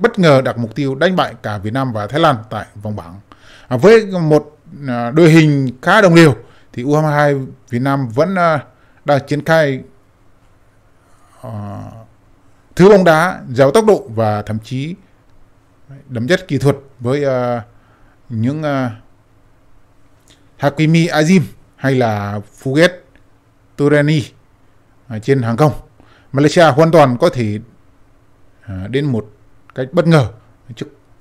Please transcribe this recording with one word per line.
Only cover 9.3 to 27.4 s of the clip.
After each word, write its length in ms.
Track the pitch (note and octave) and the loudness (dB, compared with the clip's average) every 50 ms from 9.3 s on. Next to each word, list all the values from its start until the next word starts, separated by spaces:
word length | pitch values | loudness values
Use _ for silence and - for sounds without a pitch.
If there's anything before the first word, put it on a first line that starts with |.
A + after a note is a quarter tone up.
| D3 D3 D3 | -6 -4 -2
khai, 360 | D#3+ E3 D#3+ D#3 C#3 C3+ C3 - - _ _ _ _ _ _ _ _ _ _ _ _ _ _ _ _ _ _ _ _ _ _ _ _ _ _ _ _ _ _ | 0 0 2 2 0 -2 -6 -10 -16 _ _ _ _ _ _ _ _ _ _ _ _ _ _ _ _ _ _ _ _ _ _ _ _ _ _ _ _ _ _
à, 80 | - A#2+ A2 G#2 G#2 G2+ G2+ G#2 G#2 G#2 G2+ A2+ A2 _ _ _ _ _ _ _ _ _ _ _ _ _ - | -18 -14 -14 -12 -12 -12 -14 -14 -16 -16 -18 -20 -20 _ _ _ _ _ _ _ _ _ _ _ _ _ 2
thứ 120 | - F3 G3+ | 6 6 8
bóng 160 | G#3+ F#3+ F3+ | 8 6 6
đá 360 | E3+ D#3+ D#3 E3 F3+ - - C#3 C#3 | 4 2 2 0 -2 -4 -8 -12 -6
giàu 180 | B2 A#2+ C3+ C3+ | 0 2 2 4
tốc 140 | D3 A3+ G#3+ | 4 2 2
độ 180 | G#3+ F#3+ D3+ - - A2 | 2 2 0 -2 -6 -6
và 280 | A2 A2 G#2+ G#2+ G#2 | -4 -2 -2 -2 -4
thậm 160 | G#2 - A2 A2 | -6 -8 -10 -10
chí 360 | - - B2 C3 C#3 D#3+ F#3 - _ _ _ _ _ _ _ _ - _ _ _ _ _ _ _ _ - C3+ C#3 - - | -10 -10 -10 -10 -8 -10 -12 -14 _ _ _ _ _ _ _ _ -20 _ _ _ _ _ _ _ _ -20 -20 -20 -18 -12
đậm 200 | B2+ A2+ A#2 B2+ | -10 -6 -2 0
chất 200 | F3+ F#3 - - | -2 -2 -2 -2
kỹ 100 | D3 C3 | -4 -2
thuật 180 | C3 C#3 C3+ - - - _ - | 0 0 -2 -2 -6 -20 _ -8
với, 240 | A#2+ A#2+ C3+ D3 C#3+ | -6 -4 -2 -2 -2
à, 380 | C#3 C3 B2 B2 B2 A#2+ A#2 A2+ - _ _ _ _ _ _ _ _ _ _ _ - | -2 -2 -2 -2 -2 -4 -6 -8 -12 _ _ _ _ _ _ _ _ _ _ _ -10
những, 340 | B2 A2 A2+ B2+ D3 D#3 | -6 -4 -4 -2 -4 -4
à, 280 | D#3 D3 C#3 C3+ C3 A#2+ A2 G#2+ - _ _ _ _ _ _ _ _ _ _ _ _ _ - - _ _ _ _ _ _ _ _ _ _ _ _ _ _ _ | -4 -4 -4 -4 -4 -6 -8 -12 -20 _ _ _ _ _ _ _ _ _ _ _ _ _ -20 -20 _ _ _ _ _ _ _ _ _ _ _ _ _ _ _
Hakimi 500 | - - C#3+ C#3+ - D#3 D3+ E3 E3 D#3+ | -4 -4 -4 -2 0 0 2 2 2 2
Azim 340 | - C#3+ D3+ D#3 D#3 F#3+ F#3 C3 - - - _ _ _ | 0 0 0 2 4 2 2 2 0 -8 -18 _ _ _
hay 180 | _ - C3 C#3 | _ -4 -2 0
là 460 | B2+ A#2+ A2 G#2+ G#2 G2+ G2+ G2+ G#2 G2 - _ - | 0 0 0 -2 -4 -6 -6 -8 -8 -10 -14 _ -12
Fuget 260 | - C3+ C3+ D3+ E3+ F3+ - - - _ _ _ _ _ _ _ _ _ _ _ _ _ _ | -8 -2 0 2 2 2 0 -4 -20 _ _ _ _ _ _ _ _ _ _ _ _ _ _
Tureni, 480 | - C#3+ C#3+ D3 D3 C#3+ D3 D#3+ D3 G#2+ - _ _ _ _ _ _ _ _ _ _ _ _ _ _ _ - | -2 0 2 2 2 2 2 0 -2 -2 -6 _ _ _ _ _ _ _ _ _ _ _ _ _ _ _ -14
à, 100 | A2+ G#2+ | -12 -6
trên 240 | G#2+ - C#3 C3+ | -2 -2 0 0
hàng 140 | A#2+ A2+ A#2 | 0 -2 0
công. 160 | A2+ D3+ D3 A2 - - _ _ _ _ _ _ _ _ _ | 2 0 0 0 -2 -12 _ _ _ _ _ _ _ _ _
Malaysia 320 | - C3+ D3 D3 - F3+ E3+ | -2 0 0 2 4 4 4
hoàn 260 | D3+ B2 C#3+ E3 E3 | 4 4 2 2 4
toàn 260 | D#3 D#3+ C#3+ C3 B2 A#2+ | 4 4 4 4 2 0
có 100 | E3+ F3+ | -2 -2
thể, 300 | - B2+ | -2 -2